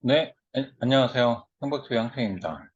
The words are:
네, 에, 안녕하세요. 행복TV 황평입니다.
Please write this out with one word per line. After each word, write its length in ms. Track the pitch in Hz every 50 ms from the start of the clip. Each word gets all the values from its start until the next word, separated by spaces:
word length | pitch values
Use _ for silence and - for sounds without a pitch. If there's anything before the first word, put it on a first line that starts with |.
| -
네, 280 | 123 139 156 160 - - _ _ _ _
에, 160 | 135 135 - - _
안녕하세요. 680 | - 127 135 135 131 117 - 127 120 120 117 - - _ _ _ -
행복TV 340 | 139 143 139 139 - 123
황평입니다. 720 | 113 113 117 - 135 120 104 95 90 90 82 78 82 - - _